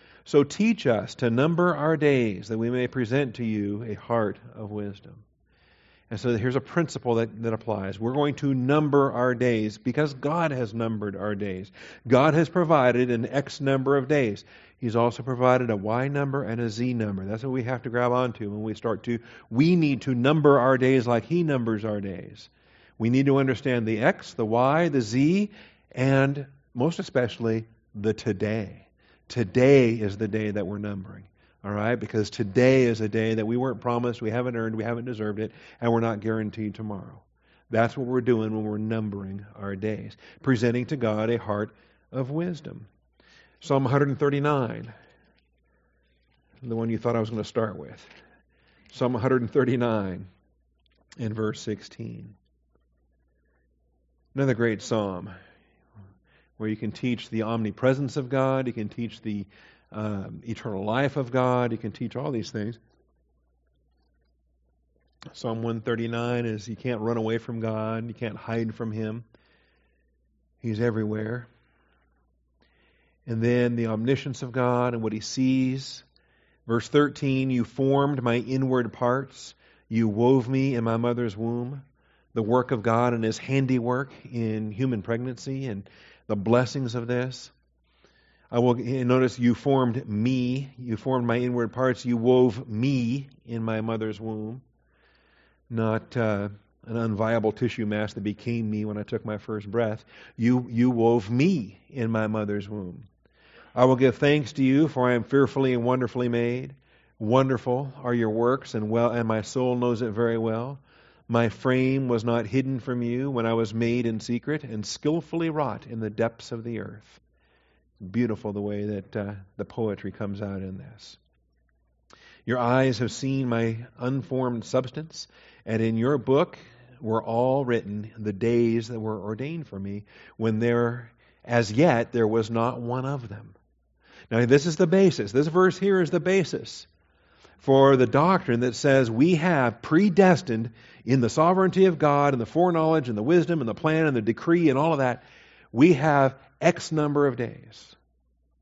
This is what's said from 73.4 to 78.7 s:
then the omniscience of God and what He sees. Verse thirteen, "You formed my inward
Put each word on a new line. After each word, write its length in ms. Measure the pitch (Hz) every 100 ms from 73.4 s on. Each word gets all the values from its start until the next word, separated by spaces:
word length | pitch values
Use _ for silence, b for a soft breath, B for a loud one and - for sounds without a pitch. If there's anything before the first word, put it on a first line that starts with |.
then 320 | 117 123 120 117
the 120 | 113
omniscience 540 | 110 117 139 147 120
of 100 | 127
God 420 | 127 123 123 123
and 100 | 117
what 100 | 110
He 60 | 107
sees. 840 | - - 131 131 127 131 131 - - _ _ _ _ _ -
Verse 200 | 117 -
thirteen, 640 | 147 147 - 139 131 131
"You 140 | 123
formed 600 | 113 - 135 139 143 135
my 140 | 120 120
inward 560 | 110 131 135